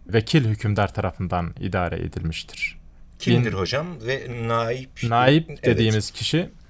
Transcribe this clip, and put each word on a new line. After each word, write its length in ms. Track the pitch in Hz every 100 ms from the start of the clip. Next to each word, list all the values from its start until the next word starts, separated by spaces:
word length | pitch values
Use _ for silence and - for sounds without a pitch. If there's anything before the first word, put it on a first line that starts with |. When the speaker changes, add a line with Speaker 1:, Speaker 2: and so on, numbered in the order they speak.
| -
Speaker 1:
vekil 380 | 110 110 160
hükümdar 500 | 117 107 107 104 101
tarafından 600 | - 92 - 90 87 85 -
idare 360 | 95 90 87 82
edilmiştir. 840 | 82 90 82 80 - - - - - - - -
Speaker 2:
Kimdir 340 | - 127 120
Speaker 1:
Bin- 60 | 98
Speaker 2:
hocam 280 | 90 131 175 160 110
ve 420 | 135 123 120 113
naip? 420 | 117 117 127 131 -
Speaker 1:
Naip 480 | 117 117 127 151 165
Speaker 2:
Evet. 140 | -
Speaker 1:
dediğimiz 460 | 139 110 110 107 104
kişi 400 | - - 143 - -